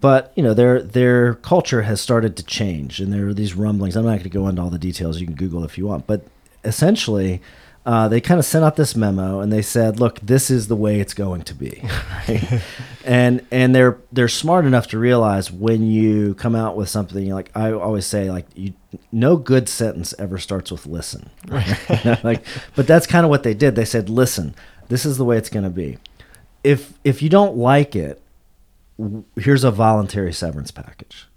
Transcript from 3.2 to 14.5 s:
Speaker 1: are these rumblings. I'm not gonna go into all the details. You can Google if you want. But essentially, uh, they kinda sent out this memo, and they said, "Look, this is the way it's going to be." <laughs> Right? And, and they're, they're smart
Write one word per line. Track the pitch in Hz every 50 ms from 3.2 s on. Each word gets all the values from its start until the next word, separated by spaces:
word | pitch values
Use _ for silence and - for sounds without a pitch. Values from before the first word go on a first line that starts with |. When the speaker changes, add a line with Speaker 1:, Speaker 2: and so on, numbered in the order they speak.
| 101 101
Speaker 1:
are | 104
these | 98 107 104 87
rumblings. | 92 104 107 107 101 98 92 87
I'm | 110 113
not | 117 110 98
gonna | 87 95
go | 85 98 95
into | 98 92 90
all | 87 87
the | 87 85
details. | 76 92 87 - 92 82 80 82
You | 90
can | 85 80
Google | 71 92 92 82 87 82
if | 73 - -
you | 92
want. | 104 101 76 -
But | - 107 101 - - _ _ _ _ _ _ -
essentially, | - 113 - 151 175 214 226 - - 107 101 95 95 90 90 - - - - - - _ _ -
uh, | 120 117 113 110 107
they | 110 120
kinda | - - 175 175 143
sent | - - 160 160
out | 151 147
this | - 151 123 -
memo, | 113 110 101 98 95 95 95 95 98
and | 101 104
they | 107 107 101
said, | - - 120 113 110 104 110
"Look, | 123 117 - -
this | - 101 127 135 131 -
is | 131 123 107 101
the | 117
way | 104 107 107 104 104
it's | 98 - -
going | - 101 95 90 85 76
to | - -
be." | 67 67 62 - - - 113
<laughs> | 90 - - - - - - -
Right? | 117 110 95 87 123 117 98 - - - 123 - - - -
And, | 135 123 123 123 123 123 123 - -
and | - 127 127 127 127
they're, | 131 127 127 123 - - - -
they're | 123 123 117
smart | - - - 156